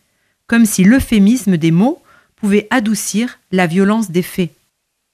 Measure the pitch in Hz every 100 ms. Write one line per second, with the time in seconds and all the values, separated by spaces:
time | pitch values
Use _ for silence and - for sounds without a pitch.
0 | _ _ _ _ - 233 220 - 185 262
1 | - 220 196 254 - 175 165 165 233 349
2 | _ _ _ _ 208 202 202 254 220 208
3 | - 202 247 - _ 185 175 175 196 220
4 | 202 165 180 - 170 - _ _ _ _
5 | _